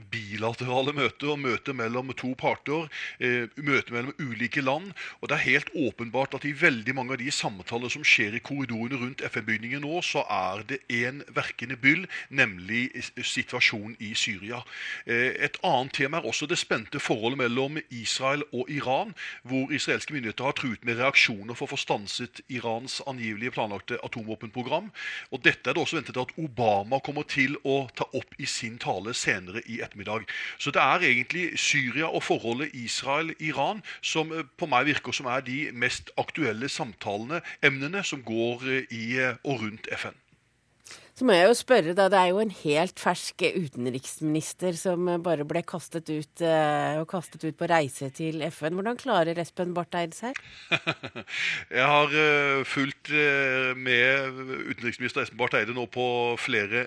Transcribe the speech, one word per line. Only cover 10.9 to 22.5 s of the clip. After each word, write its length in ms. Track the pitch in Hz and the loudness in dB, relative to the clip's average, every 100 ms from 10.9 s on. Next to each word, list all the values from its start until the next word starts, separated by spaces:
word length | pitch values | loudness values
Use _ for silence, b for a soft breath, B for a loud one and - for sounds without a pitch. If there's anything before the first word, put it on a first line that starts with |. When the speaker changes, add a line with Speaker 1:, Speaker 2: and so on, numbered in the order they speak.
| 120 120 143 - | 0 0 -2 -4
Speaker 1:
verkende 480 | 131 131 - 127 131 | -4 -2 -4 -6 4
byll, 300 | 131 160 185 B B | 4 4 0 B B
nemlig 640 | 135 120 90 92 113 127 127 | 0 0 0 -2 -2 -2 -4
s-, 140 | 120 - | -10 -6
situasjonen 720 | 120 - - 123 - 117 107 117 | -4 -2 -2 2 2 2 -6 -10
i 160 | 107 110 | -6 -2
Syria. 480 | - 98 101 120 - B B B - | -2 -2 -8 -10 -10 B B B 0
Eh, 320 | 120 127 101 | 2 2 2
et 240 | 147 - | -2 -2
annet 320 | 190 139 135 | 0 0 0
tema 240 | - 139 165 | -2 0 0
er 80 | 127 | -2
også 220 | 117 147 | -4 -2
det 80 | 165 | -2
spente 400 | - 160 107 143 | 0 -2 -2 -6
forholdet 400 | - 135 113 139 | -2 0 0 2
mellom 400 | 123 120 135 156 - | 0 2 -2 -4 -10
Israel 500 | 120 107 - 131 143 139 | -8 -4 0 0 0 -2
og 120 | 120 123 | -4 -4
Iran, 420 | 147 123 135 214 - B B 123 | -2 0 0 -2 -8 B B -4
hvor 240 | 131 131 | -2 0
israelske 480 | 139 - 120 - 147 | 0 0 0 -2 -6
myndigheter 320 | 113 - 127 | -6 -2 -2
har 80 | 147 | -2
truet 260 | 135 107 | -4 -4
med 140 | 120 117 | -2 2
reaksjoner 560 | 131 135 - 107 104 | 4 6 4 2 -8
for 140 | 120 143 | -8 -6
å 100 | 139 | -4
få 0 | |
stanset 640 | - 139 101 - 123 - | -2 -2 -2 -6 -8 -10
Irans 540 | - | -10